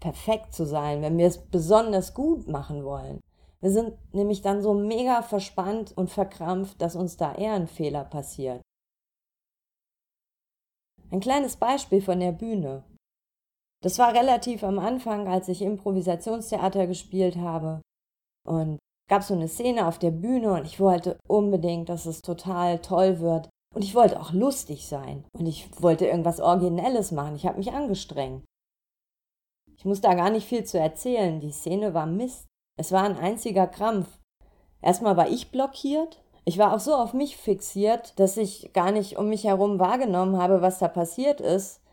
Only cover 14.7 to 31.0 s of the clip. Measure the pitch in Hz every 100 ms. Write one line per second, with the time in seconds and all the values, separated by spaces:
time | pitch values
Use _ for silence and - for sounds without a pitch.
14.7 | 196 214 254 233 208 196 185 190 180 202
15.7 | 202 202 190 180 170 226 226 220 214 185
16.7 | 196 180 175 - 185 185 175 175 165 160
17.7 | 160 - _ _ _ _ _ - 165 160
18.7 | 151 _ _ - 196 196 180 160 - 240
19.7 | 233 170 170 175 160 214 254 220 175 151
20.7 | - 196 175 175 - - 208 202 190 175
21.7 | 170 165 170 165 160 - 170 185 175 175
22.7 | 170 - 180 190 175 165 165 156 _ _
23.7 | 220 196 233 233 - 151 180 269 269 -
24.7 | 143 - 143 135 139 - - 165 151 -
25.7 | - 175 160 180 175 165 170 170 180 180
26.7 | 170 226 240 196 151 147 147 180 - 196
27.7 | 269 285 185 - 147 131 131 - _ _
28.7 | _ _ _ _ _ _ _ _ _ _
29.7 | _ 190 196 202 180 185 220 214 240 196
30.7 | 180 156 -